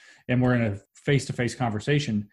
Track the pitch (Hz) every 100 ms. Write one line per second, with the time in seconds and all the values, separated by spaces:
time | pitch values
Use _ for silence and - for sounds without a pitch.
0 | - - - 123 127 123 113 101 _ -
1 | - 143 - - 117 - 120 107 - 147
2 | 143 104 -